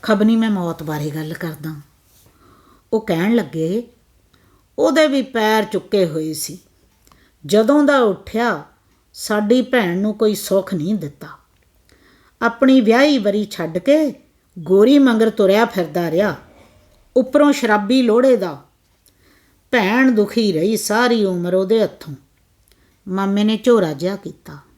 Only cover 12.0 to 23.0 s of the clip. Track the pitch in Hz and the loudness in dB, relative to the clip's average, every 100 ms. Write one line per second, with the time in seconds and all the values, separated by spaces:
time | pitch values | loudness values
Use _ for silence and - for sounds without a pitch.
12 | _ _ _ _ 226 - 262 262 214 233 | _ _ _ _ -4 2 4 6 4 4
13 | 294 277 202 202 208 - 165 165 220 302 | 4 2 0 -2 -4 -6 -6 -4 2 2
14 | 302 - _ _ _ - 156 190 220 285 | 2 -4 _ _ _ -18 0 4 6 6
15 | 269 226 226 214 196 202 226 196 165 165 | 4 4 0 2 2 4 2 -2 -4 -4
16 | 170 160 202 151 - _ _ _ _ _ | -2 0 -2 -4 -14 _ _ _ _ _
17 | _ 254 254 294 294 277 233 208 202 262 | _ -2 0 2 2 2 0 0 2 0
18 | 240 220 262 240 180 139 _ _ _ _ | 2 2 4 2 0 -10 _ _ _ _
19 | _ _ _ _ _ _ _ 247 190 233 | _ _ _ _ _ _ _ -2 0 2
20 | 262 220 202 - 214 160 180 220 - 208 | 2 2 0 0 -2 0 -2 -2 -2 0
21 | 247 233 202 180 175 185 190 226 202 - | 0 0 0 -2 -2 -2 0 0 0 -4
22 | - 143 _ _ _ _ _ _ _ _ | -18 -18 _ _ _ _ _ _ _ _